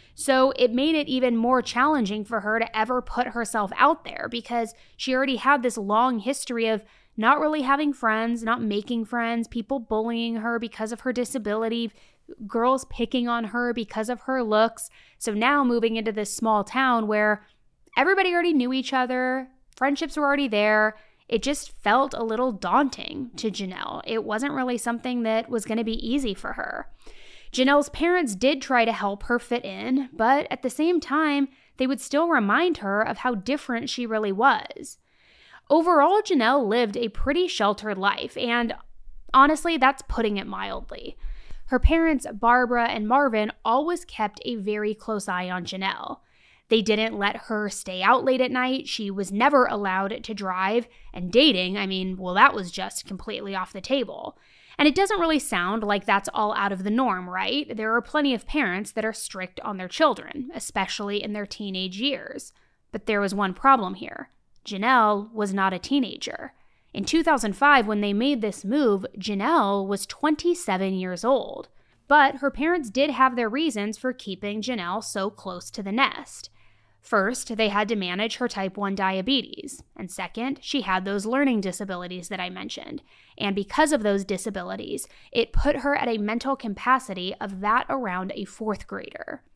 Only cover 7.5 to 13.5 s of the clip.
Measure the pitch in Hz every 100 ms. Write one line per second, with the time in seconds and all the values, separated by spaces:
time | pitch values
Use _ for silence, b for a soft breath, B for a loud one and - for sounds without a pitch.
7.5 | 311 262 277 294 277 226 220 233 233 226
8.5 | 233 220 202 208 233 214 240 233 233 226
9.5 | 233 208 269 220 220 226 233 233 226 233
10.5 | 233 226 - 220 233 254 240 247 269 208
11.5 | 214 226 233 233 - b b - - 208
12.5 | 233 247 262 262 - 233 254 240 233 220